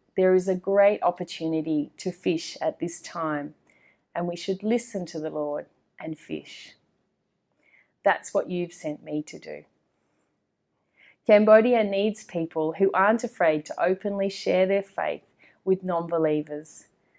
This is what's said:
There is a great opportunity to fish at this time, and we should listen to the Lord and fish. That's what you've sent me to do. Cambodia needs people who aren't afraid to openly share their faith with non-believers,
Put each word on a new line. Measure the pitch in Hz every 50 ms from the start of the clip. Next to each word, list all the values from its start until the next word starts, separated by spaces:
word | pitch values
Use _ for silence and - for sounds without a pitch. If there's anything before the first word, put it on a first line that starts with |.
| _ _ -
There | 190 185 185 185
is | 185 180 190
a | 185
great | 185 - 196 196 202 202 208 208 -
opportunity | - 180 175 - 175 - - - 160 160 160 160 156 165 156 147 147 - _ -
to | - 185
fish | - - - 185 165 165 - - - -
at | 147 160 - -
this | 170 170 165 -
time, | - - - 170 160 156 151 143 143 151 - _ _ _ _ _ _ _ _ _ _ _ -
and | 170 175
we | 175 175
should | 170 - 196 190 190
listen | 202 220 240 226 - - - 190 175
to | - - 156
the | 156 156
Lord | 151 151 147 147 147 151 - _ _ _ _ _ _ -
and | 165 160 160 -
fish. | - - 156 147 - - - - - - - _ _ _ _ _ _ _ _ _ _ _ _ _ _ _ _ _ _ _ _ _ _ _ _ _
That's | - 196 175 - - -
what | - 196 - -
you've | 180 175 175 165
sent | - - - 151 151 - -
me | 156 151 151 151
to | - 160 156
do. | - 156 - 147 - _ _ _ _ _ _ _ _ _ _ _ _ _ _ _ _ _ _ _ _ _ _ _ _ _ _ _ _ - _ _ -
Cambodia | - 214 208 214 214 214 220 220 247 240 226 208
needs | 196 196 196 208 220 208 - -
people | - 180 170 165 165 - 160 156 160 160 180
who | 196 190 -
aren't | 185 196 214 233 226
afraid | - 226 - - 175 160 156 151 -
to | - - - 165
openly | 185 190 - - 202 202 196 196 196
share | - - - 196 180 180 190
their | 185 196 202
faith | 196 - - - 160 156 - - _ _ _ _ _ _ _ _
with | - 190 190 190 185
non-believers, | 185 175 170 170 165 170 165 160 151 151 151 151 151 147 151 160 - - - - _ _ _ _ _ _